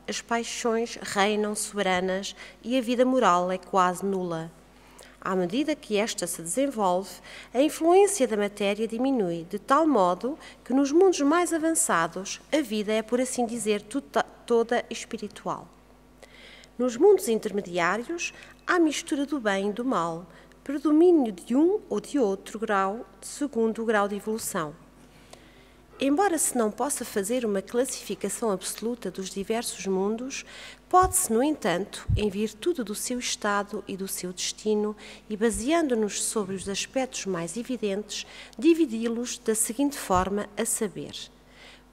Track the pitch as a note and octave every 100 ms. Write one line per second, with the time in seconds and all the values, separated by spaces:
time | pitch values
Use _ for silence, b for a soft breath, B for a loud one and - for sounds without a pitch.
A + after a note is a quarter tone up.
0 | - G#3+ - A#3 A3+ - A#3+ A3+ A#3 -
1 | G#3 G#3 G3 G#3+ G#3 G#3+ - G3+ F#3+ F3+
2 | F#3 F#3+ G3+ - B B A3 C4 A3+ B3
3 | B3+ C4 G#3 F3 F3+ F#3 - G3 F3+ F3+
4 | G3 F#3+ F3+ E3 E3 - - B B B
5 | B B - F#3+ F3 A#3 D4+ D4 - G#3
6 | G#3 - F3 - E3 G#3 C#4 A3+ F#3+ F3+
7 | G3 - B B B A#3 D4 - D#4+ F#4
8 | G4+ - A#3+ G#3 G3+ G3+ G3+ G3+ A3 A3+
9 | C4 C4 F3+ E3+ E3 G#3 - C#4 D#4+ B3
10 | F3+ F3+ A#3+ D#4+ B B - C4 C#4 D#4+
11 | F#4+ E4+ C#4+ E4+ F4 E4 D#4+ D#4+ - F3+
12 | E3 F#3 G3+ - - D4 A#3+ G#3+ G3+ A3
13 | A3 B3 B3+ - A#3 A#3 G#3+ G#3 - C#4+
14 | - A3+ - - - A#3 A#3 A#3+ - A3+
15 | - A3 G3+ - F#3 D3+ - - _ -
16 | _ - B B B B B - B3 A#3
17 | F#4+ F#4+ A#3+ A3 A3 G3 F3+ F3 E3+ G#3
18 | A#3+ E4+ - B B B - F4+ D#4+ C4+
19 | - C#4+ C#4 D4 G#3+ G3 G3+ G3+ B3 G#3
20 | E3+ E3 F#3 B B B - C#4+ D#4 D4+
21 | F4+ E4+ A#3 F3+ - B3 E4+ G#4+ - G#3
22 | - C#4+ G#3 F#3+ - G#3+ G#3+ G3 F#3+ A3
23 | - - - - C#4+ A3+ A3+ A3 A3+ G#3+
24 | G3+ G3+ A3 A3 - F#3+ D#3 D#3 - -
25 | B B B B B B B B B -
26 | C4+ D4 G4 D#4+ - B3 G#3+ G#3+ C4+ -
27 | A#3 G#3+ G3 B3+ A3+ G3 G3 A#3+ C4+ -
28 | - F#3+ G3+ - A3+ F#3+ - - A3 A#3+
29 | F#3+ F3 F#3 G3 F#3+ A3+ A#3+ - G3 F#3+
30 | G3 A3+ C4 - - B B B - F4+
31 | F#4 - - A3+ C#4+ D4 G#3 F3 G3+ -
32 | - - G#3 F#3+ G#3+ - F4 E4+ G#3 G#3
33 | - B3 - - G#3+ G3+ G3+ G#3 - G3
34 | F#3+ - F3+ F3+ - - G#3+ G#3+ G#3+ G#3
35 | B B B G#3 A3+ G3+ A#3+ E4+ D4+ A#3
36 | G#3 - - A3+ F#3+ F#3+ F#3+ G3 - C4+
37 | B3+ - F#3+ F3 E3+ A3+ A#3+ B3 G#3+ G3
38 | G#3 - - B B B D4 E4 D4+ A3
39 | A#3 A#3 A#3+ - - G#3+ - A3 C#4+ -
40 | - F3+ F#3 G3+ G3+ - A3+ - G#3+ D#3
41 | C#3+ - - - B B B B B